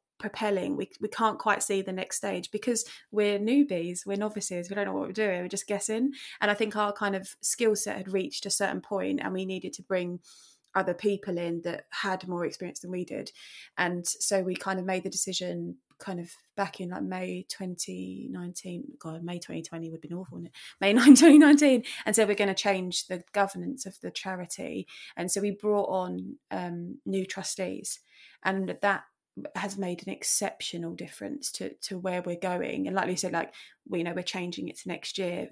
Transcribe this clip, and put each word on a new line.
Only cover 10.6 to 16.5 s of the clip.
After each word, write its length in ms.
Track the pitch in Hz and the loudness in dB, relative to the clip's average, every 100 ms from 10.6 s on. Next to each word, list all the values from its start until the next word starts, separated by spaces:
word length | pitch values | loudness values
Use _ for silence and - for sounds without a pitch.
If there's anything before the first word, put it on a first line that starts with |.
| _ | _
other 200 | 190 190 | -2 0
people 440 | 175 208 196 196 175 | 0 0 0 -2 -2
in 240 | 170 170 | -2 -4
that 200 | 165 135 - | -4 -8 -10
had 360 | - 202 185 185 | -6 -4 -4 -4
more 160 | 175 170 | -4 -4
experience 340 | - 180 - | -4 -10 -10
than 120 | 180 | -8
we 120 | 185 | -6
did. 280 | 180 104 - - - - - - | -6 -8 -10 -14 -20 -20 -14 -2
And 300 | 175 175 175 | -2 0 -4
so 340 | - - 196 | -2 0 0
we 140 | 185 180 | 0 -4
kind 240 | 190 190 | -4 -4
of 60 | 185 | -2
made 180 | 185 | -2
the 60 | 185 | -2
decision 680 | - - 185 180 175 170 175 _ _ | -4 -4 -4 -4 -6 -8 -10 _ _
kind 200 | - 180 | -8 -8
of 120 | 170 - _ | -8 -16 _